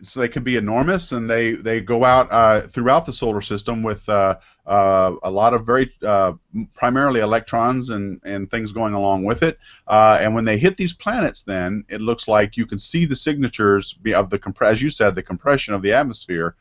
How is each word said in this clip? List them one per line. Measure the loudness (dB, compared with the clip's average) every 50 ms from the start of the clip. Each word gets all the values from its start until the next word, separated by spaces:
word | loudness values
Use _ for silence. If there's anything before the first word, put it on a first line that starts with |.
so | -18 -12 -6 -4
they | -4 -4
can | -4 -4 -4
be | -2 -2
enormous, | -2 -2 -2 -2 0 0 0 -2 -2 -4 -6
and | -8 -6 -4 -2
they, | -2 0 0 -2 -4
they | -4 -4 -4 -4 -4
go | -2 -2 0 2 4
out, | 4 6 4 4 4
uh, | 4 4 6 6 4 4
throughout | 0 -4 -6 -2 2 2 2 2 2
the | -2
solar | -8 -4 -4 -4 -4 -4
system | -4 -6 -6 -6 -6 -6 -6 -4
with, | -4 -4 -4 -6 -4 -2
uh, | 0 2 2 2 0 -2 _ _ _ _ -4 0
uh, | 2 4 4 4 4 4 2 2 0 -4 -8
a | -4
lot | 0 2 2 2
of | 2 2 0
very, | 0 0 0 0 -2 -6 -6 -2
uh, | 0 2 2 2 0 -2 -6 _ _ -10
m-, | -10 -10 -10
primarily | _ -4 -2 0 0 2 0 0 0 0
electrons | 0 0 0 -2 -2 -2 -2 -2 0 0 -2 -2 -4 -6
and, | -6 -6 -8 -8 -10 -12 -12
and | -10 -10 -8 -8 -6
things | -6 -6 -6 -6
going | -6 -4 -4 -4 -2
along | -2 0 0 0 0 0
with | -2 0 0
it. | 0 -2 -2 _ _ -20 -20 _ -2 4
Uh, | 6 8 8 8 8 6
and | 4 2
when | 0 0 0
they | 0 0
hit | 2 2 0 0
these | 0 -6 -6
planets, | -6 -6 -6 -4 -2 -2 -2 -4 -4 -8
then | -10 -6 -6 -4 -4 -4 -6 -8 -8 -10
it | -10 -6
looks | -4 -4 -4 -4 0 2
like | 2 2 2 0 -2
you | -6 -8
can | -6 -6 -8
see | -8 -4 -2 -2 -2
the | -2 -2
signatures | -4 -4 -4 -2 -2 -2 -4 -2 0 2 2 2 2 0 -4 -12
be-, | _ -4 0 0
of | 0 0 0
the | -2 -6
compre-, | -6 -6 -4 0 2 2
as | 2 2
you | 0 -4
said, | 0 0 0 0 0
the | -2 -8
compression | -10 -10 -4 0 0 0 0 0 -4 -6
of | -2
the | 0 2
atmosphere | 2 2 0 0 -6 -10 -10 -8 -6 -4 -4 -6 -8 _